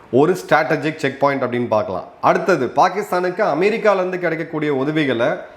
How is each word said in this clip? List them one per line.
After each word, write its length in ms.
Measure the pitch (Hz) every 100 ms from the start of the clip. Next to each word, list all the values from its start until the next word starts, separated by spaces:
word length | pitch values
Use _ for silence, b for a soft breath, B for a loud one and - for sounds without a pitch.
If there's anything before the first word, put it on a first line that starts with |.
| B
ஒரு 260 | 120 156 180 -
ஸ்ட்ராட்டஜிக் 500 | 151 156 156 143 151
செக் 240 | 139 -
பாயிண்ட் 240 | 139 139
அப்படின்னு 240 | 127 120 117
பார்க்கலாம். 360 | 110 98 92 - -
அடுத்தது, 500 | 143 180 185 170 120 135
பாகிஸ்தானுக்கு 640 | 175 180 196 180 180 180
அமெரிக்காலேருந்து 800 | 202 151 196 220 208 190 185 185
கிடைக்கக்கூடிய 540 | 170 160 160 156 151
உதவிகளை 540 | 139 139 156 143 117 127 180 -